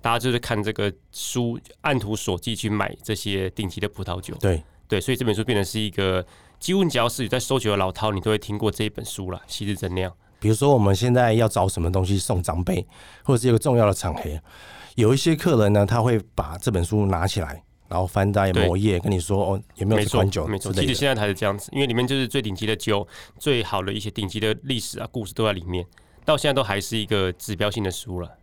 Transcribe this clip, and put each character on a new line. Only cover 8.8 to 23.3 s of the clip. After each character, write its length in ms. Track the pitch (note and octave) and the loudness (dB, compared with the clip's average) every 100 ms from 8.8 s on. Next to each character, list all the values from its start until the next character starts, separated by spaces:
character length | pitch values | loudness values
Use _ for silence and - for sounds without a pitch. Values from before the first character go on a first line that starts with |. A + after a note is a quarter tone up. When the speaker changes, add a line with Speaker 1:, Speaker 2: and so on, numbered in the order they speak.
Speaker 1:
一 40 | G#2+ | -4
本 160 | - | -4
书 260 | A2 - F#2 | -10 -8 -8
啦， 80 | F2+ - | -8 -10
《昔 200 | - G2+ | -6 -4
日 100 | G2 | -4
增 180 | F#2+ | -2
酿》。 160 | F2+ F#2 - _ _ | -2 -4 -6 _ _
Speaker 2:
比 80 | G#2+ | 0
如 60 | |
说 180 | A2 C#3+ | 4 4
我 60 | C3+ | 6
们 180 | G2+ G2 | 6 4
现 160 | B2 | 4
在 220 | B2 A#2+ | 4 4
要 120 | A2 A2+ | 4 2
找 220 | - F#2+ | 2 0
什 140 | F#2 | 0
么 100 | E2+ | 0
东 100 | F#2 | 0
西 140 | F#2 G2 | 2 0
送 260 | - F2 | 0 -2
长 220 | F2 E2 | -2 -2
辈， 200 | F2+ F2+ - - - - | -2 -2 -4 -16 -20 -8
或 140 | - B2 | 0 2
者 40 | |
是 60 | B2 | 4
有 40 | |
个 60 | A2+ | 4
重 180 | D3+ A#2+ | 4 4
要 80 | |
的 80 | G#2+ | 4
场 220 | F#2+ F#2 | 2 -2
合， 80 | D2+ D2+ D#2 - - - - - | -6 -6 -8 -12 -20 -20 -20 -12
有 180 | - A2 | 2 4
一 40 | C3+ | 4
些 200 | E3+ D#3 | 2 2
客 260 | F#3 C3 | 4 4
人 80 | G#2 | 6
呢， 140 | G#2 | 4
他 160 | G2+ A#2 | 4 2
会 180 | A#2 A2+ - | 2 2 0
把 220 | - D#2 F2+ | -6 -6 -4
这 140 | - | -2
本 120 | F#2+ | 0
书 220 | E2+ G#2+ | 0 2
拿 220 | G2 F2 F2+ | 2 2 0
起 160 | - | -2
来， 200 | D2+ - _ _ _ | -4 -8 _ _ _
然 120 | E2+ | -2
后 60 | F#2 | 0
翻 260 | - G2 | 2 2
在 180 | G2+ G2 | 4 2
某 200 | F#2 F#2+ | 2 2
页， 180 | F2+ G#2 | 2 2
Speaker 1:
对。 80 | F2+ | 2
Speaker 2:
跟 120 | G2 | 0
你 80 | F#2+ | -2
说， 320 | E2+ G2 F#2+ | 0 0 0
哦， 100 | G2+ - | -2 -6
有 120 | - G2+ | -4 0
没 80 | |
有 80 | G#2+ | 2
这 60 | G#2 | 2
款 200 | B2 G2 | 2 2
酒 140 | G2 | 0
之 40 | D#2+ | -4
类 40 | |
的。 0 | |
Speaker 1:
没 60 | G2+ | -4
错， 120 | G#2 | -2
没 40 | |
错， 60 | F2+ | 0
其 80 | C#3+ | 0
实 60 | |
现 200 | B2 C#3+ | 2 0
在 60 | B2+ | 2
还 80 | G#2 | 0
是 60 | |
这 100 | F#2+ | 0
样 120 | G#2+ G2 | -2 -2
子， 100 | - | -6
因 60 | C#3 | -2
为 60 | C#3 | 0
里 60 | |
面 140 | A#2 B2+ | 0 0
就 100 | C3+ | -2
是 100 | B2+ | -2
最 140 | C#3 | -2
顶 140 | G#2+ | -4
级 100 | F#2 | -4
的 100 | A2 | -2
酒， 320 | A2 - G2+ G#2+ - - | -2 0 0 -2 -14 -20